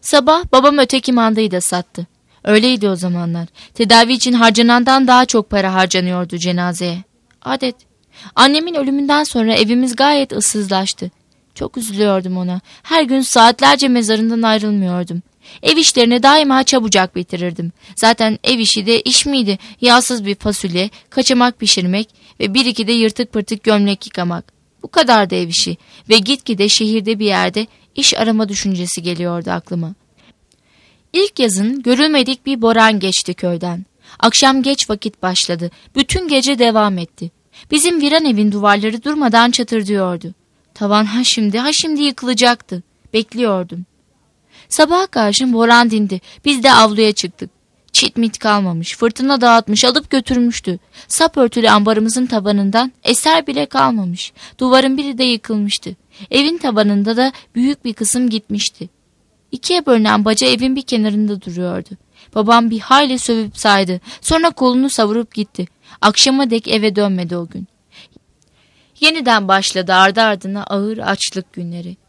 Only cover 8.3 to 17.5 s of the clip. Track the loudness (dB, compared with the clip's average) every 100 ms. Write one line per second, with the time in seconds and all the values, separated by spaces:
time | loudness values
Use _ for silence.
8.3 | 2 4 4 -2 -4 -2 -2 0 0 0
9.3 | -2 0 2 2 2 0 0 2 2 0
10.3 | -2 -2 -2 -2 -2 -2 -6 -10 _ _
11.3 | _ _ -12 -10 -8 -8 -2 0 0 -2
12.3 | -4 -4 -6 _ -20 -2 0 2 0 0
13.3 | 4 4 6 2 2 2 2 2 0 0
14.3 | 0 0 0 0 -2 -2 -4 -4 -8 -12
15.3 | _ -20 -6 -4 0 0 2 2 4 4
16.3 | 4 4 2 2 0 2 0 -2 -4 -8
17.3 | -6 -6